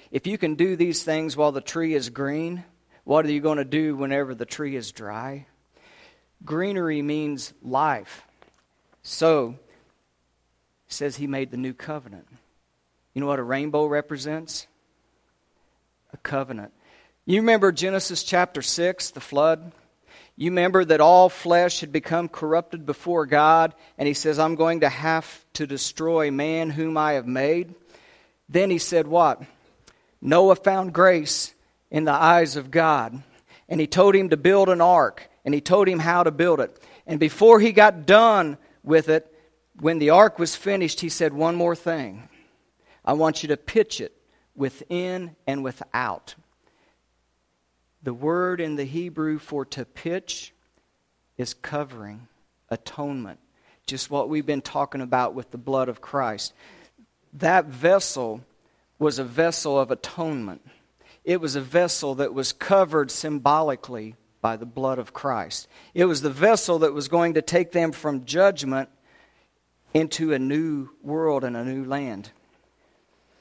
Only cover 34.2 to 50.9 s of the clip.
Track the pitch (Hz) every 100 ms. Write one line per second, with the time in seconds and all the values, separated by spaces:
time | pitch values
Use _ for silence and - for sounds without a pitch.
34.2 | 185 156 170 196 190 175 170 175 120 -
35.2 | - _ - 147 - 196 190 175 165 175
36.2 | 170 147 175 156 120 - - - - 151
37.2 | 151 - 220 226 226 196 214 180 147 208
38.2 | 233 208 160 143 _ _ 143 160 156 160
39.2 | - _ _ _ _ - 151 165 147 175
40.2 | 214 208 139 - 196 196 165 - 170 -
41.2 | 160 143 165 175 170 165 175 165 117 98
42.2 | - _ _ _ _ _ _ _ - 147
43.2 | 160 - 151 143 - 226 214 - 107 -
44.2 | _ _ _ 139 135 - - 175 180 185
45.2 | 170 156 - 139 131 - - 117 120 87
46.2 | - - _ _ _ _ _ _ _ _
47.2 | _ _ _ _ _ _ _ _ 143 120
48.2 | 147 175 180 180 160 147 131 160 175 160
49.2 | 156 151 - 147 131 - 120 - 165 180
50.2 | - - - _ _ _ _